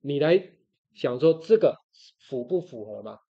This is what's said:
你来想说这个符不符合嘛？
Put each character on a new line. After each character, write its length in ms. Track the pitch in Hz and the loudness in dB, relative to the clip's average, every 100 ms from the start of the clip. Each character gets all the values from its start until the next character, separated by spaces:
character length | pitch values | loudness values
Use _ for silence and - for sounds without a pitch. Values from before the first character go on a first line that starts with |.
你 160 | 139 143 | -4 0
来 340 | 151 185 - _ _ _ _ | 2 2 0 _ _ _ _
想 260 | - 135 127 | -6 -6 2
说 140 | 160 | 2
这 240 | 160 - 220 | 2 2 4
个 180 | - - _ _ - _ | 4 0 _ _ -20 _
符 260 | _ 127 | _ -10
不 160 | - 180 | -4 -6
符 240 | - 117 | -6 -16
合 160 | 107 104 | -14 -14
嘛？ 160 | 107 107 | -14 -18